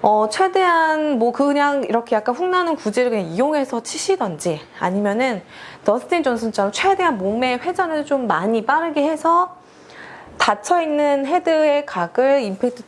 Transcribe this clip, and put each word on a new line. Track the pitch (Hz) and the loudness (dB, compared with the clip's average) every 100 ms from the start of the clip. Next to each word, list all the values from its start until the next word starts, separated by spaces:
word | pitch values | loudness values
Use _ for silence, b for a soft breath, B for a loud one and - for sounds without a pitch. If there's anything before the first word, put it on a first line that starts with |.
어, | - 214 214 | 4 4 2
최대한 | - 370 370 370 330 320 311 302 269 | 2 2 4 4 4 2 2 0 2
뭐 | 233 | 0
그냥 | 233 285 285 285 285 | 2 2 2 2 0
이렇게 | 254 233 233 | 0 -2 0
약간 | 220 214 247 | 0 0 -2
훅 | 359 | 0
나는 | 359 349 302 | 0 0 -2
구질을 | 214 214 247 | -2 0 0
그냥 | 226 170 | 0 -2
이용해서 | 170 277 302 262 233 | 0 0 0 -2 -4
치시던지 | 226 320 - 381 220 156 175 151 - - | -6 -8 -2 -2 -2 -4 -4 -4 -8 -4
아니면은 | 180 190 208 208 262 208 B B B B | -2 0 0 0 0 -2 B B B B
더스틴 | - 226 - 349 | 0 0 0 -2
존슨처럼 | 285 233 226 208 202 | 0 -2 -4 -2 -2
최대한 | - 381 381 349 233 | 0 0 2 0 0
몸의 | 190 220 254 247 | -2 -2 -2 -2
회전을 | 330 359 359 311 | -4 -2 -2 -2
좀 | 294 277 240 | -2 -2 0
많이 | 165 190 226 | 0 0 0
빠르게 | 214 302 330 294 | 0 0 0 0
해서 | 285 311 330 339 359 - B B B B B B B - | 0 0 2 2 2 -6 B B B B B B B -2
닫혀있는 | - 208 - 349 320 294 294 285 269 | 0 0 0 0 2 0 2 2 0
헤드의 | 349 359 311 302 285 294 | 0 2 2 4 2 -2
각을 | - 170 - 262 277 | -4 -2 2 4 2
임팩트 | 214 190 247 247 | 0 -2 -4 -4